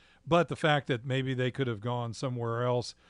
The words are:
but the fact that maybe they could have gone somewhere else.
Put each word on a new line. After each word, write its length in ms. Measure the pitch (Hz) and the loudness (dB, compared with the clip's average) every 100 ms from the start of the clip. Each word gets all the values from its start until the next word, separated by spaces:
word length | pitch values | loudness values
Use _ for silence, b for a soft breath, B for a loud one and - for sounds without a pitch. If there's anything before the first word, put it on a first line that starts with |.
| b b - | b b 2
but 220 | 170 165 | 2 2
the 80 | 135 | 2
fact 320 | 160 147 - | 2 4 2
that 160 | 123 | -2
maybe 300 | 135 131 131 | 0 -2 0
they 180 | 127 127 | 0 0
could 160 | 127 127 | 0 -2
have 120 | 104 | -2
gone 340 | 117 123 120 | -4 -2 -4
somewhere 500 | 107 139 123 117 117 | -4 -4 -2 -2 0
else. 320 | 123 123 - b | 2 0 -2 b